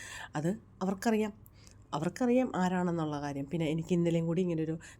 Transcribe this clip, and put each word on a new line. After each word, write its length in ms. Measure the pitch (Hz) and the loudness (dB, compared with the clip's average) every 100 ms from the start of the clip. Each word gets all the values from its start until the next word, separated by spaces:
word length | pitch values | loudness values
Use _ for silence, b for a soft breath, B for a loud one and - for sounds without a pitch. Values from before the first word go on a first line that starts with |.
| B B B 151 | B B B -2
അത് 140 | 160 214 - - | -2 -2 -8 -6
അവർക്കറിയാം, 520 | 185 196 240 220 214 - - B B B - | -4 0 0 2 0 -6 -20 B B B -8
അവർക്കറിയാം 540 | 151 170 - 247 247 262 - | -2 -2 0 4 4 2 0
ആരാണെന്നുള്ള 600 | 180 185 180 170 151 147 | 2 2 0 0 0 -2
കാര്യം. 260 | 143 139 139 | -4 -4 -4
പിന്നെ 160 | 170 156 | -2 0
എനിക്ക് 200 | 160 160 175 | 0 0 2
ഇന്നലെയും 300 | 170 165 165 | 4 2 2
കൂടി 140 | 170 | 0
ഇങ്ങനൊരു 320 | 180 160 156 165 B | 0 0 -2 -4 B